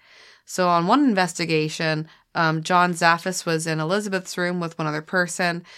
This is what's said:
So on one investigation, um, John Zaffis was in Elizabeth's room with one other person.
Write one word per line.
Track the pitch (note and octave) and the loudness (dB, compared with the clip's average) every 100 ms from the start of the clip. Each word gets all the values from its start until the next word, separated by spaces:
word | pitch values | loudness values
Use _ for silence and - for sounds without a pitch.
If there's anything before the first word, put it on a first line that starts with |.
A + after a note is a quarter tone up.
| _ - - - - | _ -20 -20 -20 -10
So | - F3+ | 0 2
on | E3+ F3 | 4 4
one | B3+ | 4
investigation, | C#4+ F#3+ F3+ - E3+ D#3+ D#3 - E3 D#3 D#3 - _ | 4 2 0 -2 0 0 0 -2 -2 -2 -4 -14 _
um, | E3+ D#3+ D#3+ | -2 0 0
John | D#3+ F3+ F3+ | 2 2 2
Zaffis | E3+ E3+ E3+ F#3+ F3+ - | 2 2 2 -2 -6 -2
was | D#3+ D#3+ | -2 -2
in | D#3 | -2
Elizabeth's | D#3 G3+ G#3 F#3+ F#3 - | 0 -2 -2 -6 -6 -4
room | F3 F3+ | -2 -2
with | E3 E3 | -4 -4
one | D#3 | -4
other | D3+ | -4
person. | D#3 F#3 F3 - F3+ E3+ F3+ | -2 -2 -2 0 -2 -2 -8